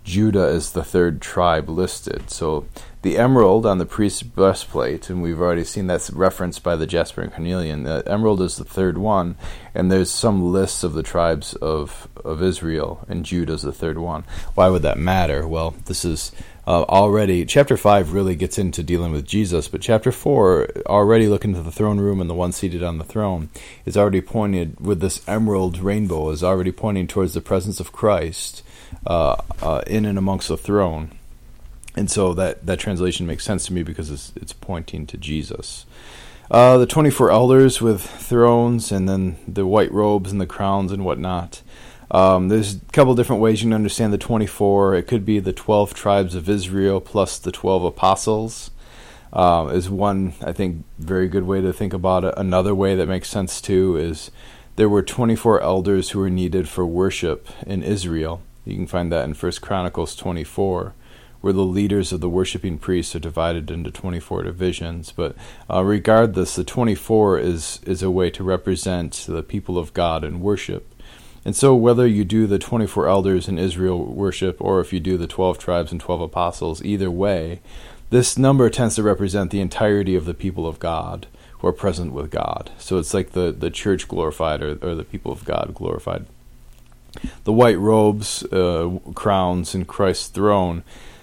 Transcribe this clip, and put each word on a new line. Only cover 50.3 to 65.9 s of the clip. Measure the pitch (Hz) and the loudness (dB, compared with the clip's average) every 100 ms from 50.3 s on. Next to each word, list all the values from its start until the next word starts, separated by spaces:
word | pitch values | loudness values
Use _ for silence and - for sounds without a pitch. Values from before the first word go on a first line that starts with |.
| - | -6
I | - | -8
think, | 87 95 82 - - | -4 -4 -4 -10 -12
very | 80 92 92 | -4 0 0
good | 95 | 0
way | 92 98 | 0 0
to | 95 | 0
think | 92 101 | -2 -4
about | 92 92 92 | -2 0 2
it. | 90 - | 0 -2
Another | 95 92 92 | 0 2 2
way | 98 98 95 | 2 2 2
that | 85 | 0
makes | 92 - | -2 -4
sense, | 107 92 - | -4 -4 -6
too, | - 95 95 82 | 0 2 2 2
is | 82 78 - - - - - - | -2 -6 -12 -18 -20 -20 -12 0
there | 107 | 4
were | 101 | 4
twenty-four | 92 - 117 113 117 107 | 2 0 0 2 4 2
elders | 80 95 92 98 90 | 2 0 2 0 0
who | 101 | -2
were | 95 | 0
needed | 90 90 92 82 | 0 0 -2 -2
for | - 90 | -2 -2
worship | 82 95 - 85 - - - - | 0 0 0 -4 -4 -8 -16 -8
in | 98 | -6
Israel. | 82 104 90 82 78 87 - - - | -2 -4 -2 -4 -4 -8 -14 -16 -10
You | 98 | -8
can | 87 | -4
find | 90 87 | -4 -2
that | 85 67 | -2 -2
in | 76 | -4
First | 90 - | -6 -6
Chronicles | - 98 90 - 82 - | -6 -4 -4 -4 -6 -6
twenty-four, | - 87 78 - 98 90 92 - - - - - | -8 -8 -8 -4 -2 -2 -6 -12 -20 -20 -20 -6
where | 98 | -2
the | 95 92 | 0 0
leaders | 92 101 101 90 | 0 0 0 -2
of | 90 | -4
the | 90 | -2
worshiping | 87 92 90 98 80 | -2 -2 -4 -6 -6
priests | - 90 82 | -2 -2 -2
are | 87 | -8
divided | 80 78 82 85 78 | -6 -2 -2 -2 -6
into | 82 80 | -8 -10
twenty-four | - 95 87 - 92 | -8 -8 -8 -6 -6
divisions. | 87 87 92 87 85 82 80 | -6 -4 -4 -4 -8 -10 -12
But, | - 82 - - - - | -6 -6 -6 -16 -18 -4
uh, | 92 | 0
regardless, | 95 | 2